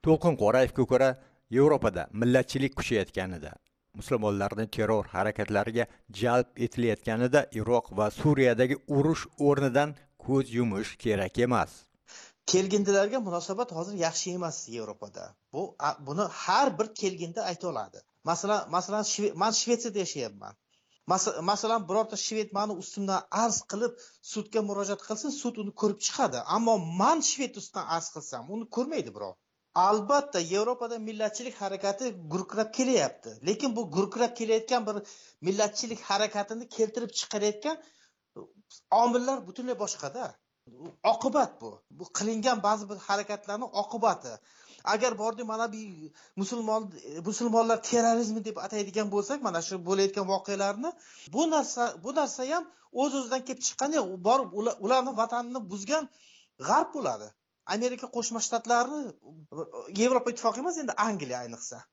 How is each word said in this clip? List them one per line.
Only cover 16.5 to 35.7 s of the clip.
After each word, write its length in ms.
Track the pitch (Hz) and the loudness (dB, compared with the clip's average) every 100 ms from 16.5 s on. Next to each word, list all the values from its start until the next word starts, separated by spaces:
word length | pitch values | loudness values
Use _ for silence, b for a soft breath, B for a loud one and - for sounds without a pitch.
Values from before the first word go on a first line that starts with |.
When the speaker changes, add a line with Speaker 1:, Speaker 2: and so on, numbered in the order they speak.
| 208 269 160 | 4 4 2
Speaker 2:
bir 80 | 220 | -4
kelginda 480 | - 196 175 170 175 190 | -2 -4 -4 -8 -6 -6
ayta 220 | 170 180 | -4 -6
oladi. 320 | 127 101 - _ _ | -6 -8 -14 _ _
Masalan, 460 | 151 170 196 208 - 170 | -2 -2 0 0 0 -2
masalan, 280 | 180 208 | 0 -2
Shve-, 300 | 208 - 208 156 | -2 0 0 2
men 160 | 214 220 | 2 2
Shvetsiyada 380 | 233 233 233 202 | 2 0 0 -2
yashayapman. 540 | 175 147 113 101 101 104 _ _ _ _ - | -4 -4 -8 -8 -18 -18 _ _ _ _ 0
Mas-, 340 | 185 214 170 | 2 2 0
masalan, 460 | 175 202 220 226 175 | 0 0 2 0 2
birorta 280 | 202 220 202 | 0 0 -4
shved 300 | - 220 214 196 | -4 -4 -4 -4
meni 140 | 214 185 | -4 -4
ustimdan 380 | 190 - 196 190 - | -8 -6 -2 -2 0
arz 320 | 196 226 - - | 0 2 0 -4
qilib, 220 | 202 233 240 B B | -4 -4 -4 B B
sudga 400 | - 214 208 226 202 | -8 -8 -2 -2 -2
murojaat 320 | 202 196 202 - | -2 -4 -4 -6
qilsin, 220 | 220 294 | -6 -6
sud 240 | 285 240 233 | -4 -6 -6
uni 80 | 202 | -10
ko'rib 280 | - 214 202 - | -2 -2 0 -4
chiqadi. 360 | - 226 123 139 196 | 0 0 0 0 2
Ammo 200 | 226 214 165 175 | 4 2 0 2
men 220 | 233 330 - | 4 4 2
shved 240 | - 269 214 | -2 -6 -6
ustidan 240 | - 196 156 165 | -10 -8 -4 -4
arz 120 | 156 160 | -4 -12
qilsam, 340 | - 123 127 214 | -12 -12 -10 -10
uni 100 | 226 233 | -6 -4
ko'rmaydi 380 | 277 302 131 104 | -2 -4 -6 -8
birov. 220 | 98 - _ _ _ 170 | -10 -12 _ _ _ 4
Albatta, 640 | 185 214 202 285 285 190 | 6 4 4 2 2 -2
Yevropada 580 | 165 196 220 247 233 233 220 | 0 0 0 -2 -6 -6 -8
millatchilik 480 | 214 214 208 247 - | -4 -4 -4 -10 -6
harakati 440 | 196 190 196 202 254 185 160 | -6 -2 -4 -2 -6 -6 -6
gurkirab 400 | 180 180 202 220 233 | -6 -4 -4 -2 0
kelyapti. 540 | 254 233 135 - 113 107 147 | 2 4 2 -4 -18 -6 -2
Lekin 280 | 214 285 226 | 0 0 -2
bu 80 | 190 160 | -2 0
gurkirab 380 | 202 226 240 240 | -2 0 -2 0
kelayotgan 480 | 220 220 226 247 214 | 0 0 2 0 0
bir 80 | 208 208 B B B | -6 -8 B B B
millatchilik 600 | 165 196 208 | -2 0 0